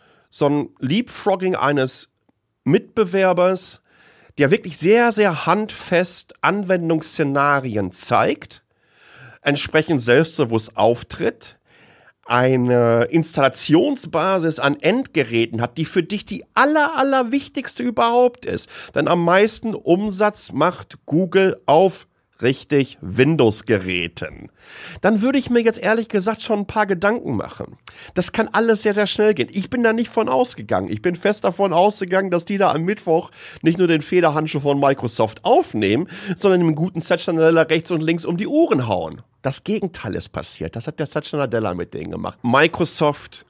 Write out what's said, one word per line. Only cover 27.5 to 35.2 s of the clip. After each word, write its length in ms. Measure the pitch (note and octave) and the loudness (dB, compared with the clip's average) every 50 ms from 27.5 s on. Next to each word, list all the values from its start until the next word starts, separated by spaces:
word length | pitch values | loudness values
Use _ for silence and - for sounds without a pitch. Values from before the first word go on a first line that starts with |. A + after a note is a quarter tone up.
| - - - - - - _ - - - - - - | -10 -14 -14 -14 -16 -20 _ -20 -20 -20 -20 -8 -4
Das 180 | - F3+ - | -4 -4 -2
kann 160 | - - A3 A3+ | -2 -2 -2 0
alles 320 | - G3+ A#3 A3+ A3 G#3 - | 0 0 2 2 2 2 0
sehr, 100 | G#3+ G3 | 0 0
sehr 140 | G#3 G#3 | 0 0
schnell 260 | F#3+ - - G#3 G#3+ G#3+ | 0 0 2 2 2 2
gehen. 140 | C#3+ A#2+ - | 2 -2 -4
Ich 220 | - G3+ F#3 - | -4 -6 -6 -4
bin 100 | - A#3+ | -2 0
da 100 | A#3 A3+ | 2 2
nicht 180 | A3 A#3 A#3 - | 2 0 -2 -2
von 200 | - A#3 A3 A#3+ | -2 -2 0 2
ausgegangen. 640 | C4 C4 B3 B3 - - G#2+ G#2 A2 F#2 G2 F#2 | 2 0 0 0 -4 -10 -6 -2 -2 -2 -2 -4
Ich 100 | G#2+ G#2+ | -4 -4
bin 140 | - F3+ F3 | -2 -4 -2
fest 300 | E3 - G3+ G#3 - - | 0 0 -2 0 0 -2
davon 280 | G3 E3+ - G3+ G3 D#3+ | -2 0 0 0 2 4
ausgegangen, 560 | E3+ F#3 G#3 G#3 - G3 F3 F#3+ F#3+ G3 F#3 | 4 4 2 2 -2 -4 -2 0 0 0 0
dass 160 | F3 F3 E3+ | -2 -2 -2
die 140 | - G#3 G3 | -2 0 2
da 140 | G3 E3+ - | 2 2 2
am 100 | D#3 E3 | 0 -2
Mittwoch 480 | F3+ G#3+ - - F3+ D#3+ E3 F3+ - - - - - - - - | -2 -4 -4 0 0 0 0 0 -4 -12 -20 -20 -20 -12 -2 0
nicht 160 | E3 E3+ F3 | 0 2 4
nur 80 | F#3 | 4
den 160 | E3 E3 D#3 D3 | 2 2 2 0
Federhandschuh 560 | - F3 F3+ E3+ D#3 C#3+ D#3 D#3 D#3 - D3 | 0 2 4 4 4 2 0 -2 -4 -4 -2
von 200 | C#3 C#3+ C#3+ C#3 | 0 0 2 2
Microsoft 640 | C#3 C#3 C#3 - - A2+ - - | 2 2 2 0 -2 -4 -2 -2